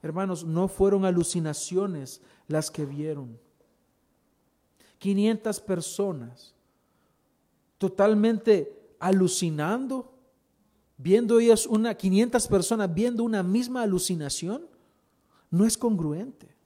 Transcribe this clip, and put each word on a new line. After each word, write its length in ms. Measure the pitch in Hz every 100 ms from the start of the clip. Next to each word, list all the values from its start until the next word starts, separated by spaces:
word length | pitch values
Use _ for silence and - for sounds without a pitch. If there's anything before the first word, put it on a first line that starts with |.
Hermanos, 420 | 156 156 190 175 165
no 220 | 160 190
fueron 380 | - 196 196 190
alucinaciones 1160 | 180 165 175 160 147 - 185 202 165 131 - _ _ _
las 220 | 156 156
que 160 | - 147
vieron. 540 | 143 151 147 127 117 _ _ _ _ _ _ _ _ _ _ _ _ _ _ _ _
Quinientas 600 | 190 196 214 220 220 208
personas 920 | - 185 160 - 202 156 120 123 - _ _ _ _ _ _ _ _ _ _ _ _ _
totalmente 1160 | 190 190 208 214 220 226 226 202 139 - _ _
alucinando, 1120 | 180 196 185 - 175 151 151 226 269 262 240 _ _ _ _ _ _ _ _ _
viendo 400 | 135 202 240 233
ellas 260 | 233 220 -
una, 300 | 220 226 220
quinientas 520 | 190 190 240 240 -
personas 460 | 202 175 226 196
viendo 300 | 165 233 240
una 180 | 233 220
misma 400 | 180 208 240 254
alucinación, 840 | 226 185 - 180 147 - 165 240 339 _ _ _ _ _ _ _ _
no 160 | 165 220
es 100 | -
congruente. 800 | 240 208 160 151 240 - - _